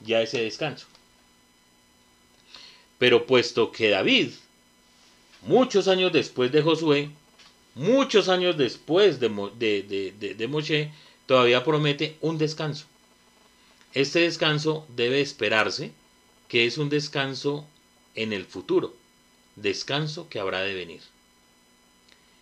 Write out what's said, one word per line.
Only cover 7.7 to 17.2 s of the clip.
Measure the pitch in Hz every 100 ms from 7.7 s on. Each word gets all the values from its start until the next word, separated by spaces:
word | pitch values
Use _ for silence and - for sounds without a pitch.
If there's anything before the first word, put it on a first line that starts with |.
muchos | 113 175 269 269 208 180
años | 185 180 160
después | 120 - - 175 208 127
de | 117
Mo-, | 101 101
de, | 113 110 104
de, | 101 98 95
de, | 104 101
de | - 117
Moshe, | 151 151 151 151 - - _ -
todavía | 131 120 123
promete | 156 151 147 143 156 -
un | 156 160
descanso. | 151 - 156 147 - _ _ _ _ _ _ _ _ _ _
Este | 131 139 170
descanso | 170 160 160 151 156 156 - 123
debe | 120 139
esperarse, | 143 - 104 110 101 - 196 - _ _ _ _ -
que | 120 117
es | 151
un | 143
descanso | 147 147 143